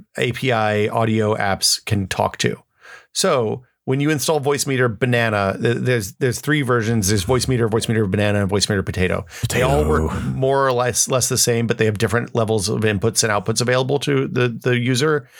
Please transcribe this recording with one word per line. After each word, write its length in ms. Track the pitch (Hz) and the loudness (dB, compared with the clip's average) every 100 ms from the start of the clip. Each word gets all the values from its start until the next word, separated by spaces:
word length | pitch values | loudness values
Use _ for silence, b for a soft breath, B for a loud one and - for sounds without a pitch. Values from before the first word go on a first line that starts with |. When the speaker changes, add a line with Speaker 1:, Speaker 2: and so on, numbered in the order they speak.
| - - | -10 -4
Speaker 1:
A 140 | 127 | -4
P 180 | 120 135 | -2 -2
I 360 | 117 107 104 104 | 0 2 0 0
audio 480 | 113 113 110 107 107 | 0 0 0 0 0
apps 480 | 101 95 - - - | -2 0 -2 -2 -2
can 220 | 101 95 | -2 -2
talk 300 | - 101 - | -2 -2 -2
to. 220 | - - - B B B B | -4 -4 -10 B B B B
So 500 | - 196 143 110 117 b b - | -4 0 0 0 -4 b b -4
when 140 | 135 | 0
you 120 | 143 | 0
install 280 | 156 - 156 | 0 0 0
Voicemeeter 600 | 139 143 143 131 123 98 | 0 0 0 0 0 0
Banana, 580 | 123 120 117 104 98 - | 0 2 2 2 0 0
th-, 180 | 120 123 | -2 0
there's, 340 | 123 123 92 - | 0 0 -2 -2
there's 220 | 131 117 | -2 -2
three 220 | - 151 | -2 0
versions. 460 | 131 120 107 117 92 | 2 0 2 0 2
There's 180 | 107 90 | 0 2
Voicemeeter, 420 | 127 - 127 117 | 0 2 0 2
Voicemeeter 440 | 110 - 113 104 | 0 0 0 0
Banana, 320 | 98 104 104 | 2 2 2
and 80 | 98 | 0
Voicemeeter 340 | 101 - 101 90 | 0 0 0 -2
Potato. 400 | - 90 90 - B 117 | 0 0 0 -6 B -4
They 140 | 120 | 0
all 200 | 127 143 | 2 2
work 280 | 151 151 - | 2 0 0
Speaker 2:
Potato. 180 | - 131 | -2 -4
Speaker 1:
more 380 | 131 131 139 135 | -2 0 2 2
or 40 | |
less, 380 | 123 123 113 - | 2 0 0 0
less 180 | 131 - | 0 0
the 120 | 123 | 0
same, 260 | - 117 117 | 2 2 0
but 140 | 123 | 2
they 60 | 110 | 0
have 120 | 104 | 2
different 380 | 110 120 120 120 | 0 0 -2 -2
levels 340 | 110 110 95 | 0 0 -2
of 120 | 120 | 0
inputs 420 | 110 104 113 - | 0 2 0 0
and 80 | 113 | 0
outputs 280 | 104 98 113 | 0 -2 -2
available 360 | 120 127 131 139 | 0 0 0 -2
to 280 | - 139 139 | 0 -2 0
the, 200 | 127 123 | 0 -2
the 280 | 117 127 123 | 0 0 0
user. 500 | 120 127 151 151 127 B | 0 0 0 -2 -4 B